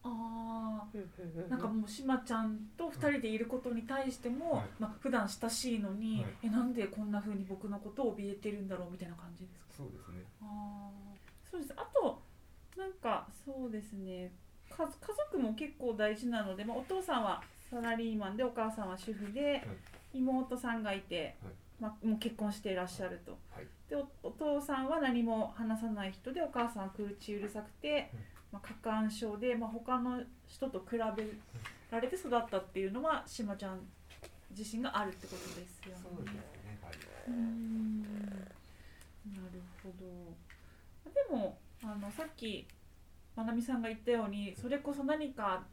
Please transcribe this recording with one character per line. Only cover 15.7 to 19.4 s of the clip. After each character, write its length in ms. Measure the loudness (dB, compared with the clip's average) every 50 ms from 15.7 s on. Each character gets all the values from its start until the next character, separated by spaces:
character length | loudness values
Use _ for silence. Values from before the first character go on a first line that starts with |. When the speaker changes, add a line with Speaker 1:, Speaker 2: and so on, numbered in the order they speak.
| -4 -2
Speaker 1:
構 140 | 0 0 4
大 200 | 6 4 4 4
事 140 | 2 0
な 160 | 2 2 2 2
の 140 | 0 0
で、 80 | -2 -2
ま 80 | 0 0
あ、 40 | -2
お 20 |
父 200 | 0 0 0 0
さ 180 | 2 4 4 4
ん 40 | 6
は 180 | 4 2 0 -2 -12 -16 -18 -10 -4
サ 100 | -2 0
ラ 160 | 2 2 2
リ 180 | 2 2 2 2
ー 40 |
マ 140 | 2 2 0
ン 40 | 2
で、 80 | 2 2
お 80 | 2
母 180 | 4 2 2 2
さ 140 | 2 0 -2
ん 60 | -2
は 80 | -2
主 160 | -4 -4 -4 -4
婦 180 | -2 -4 -2
で、 200 | 0 2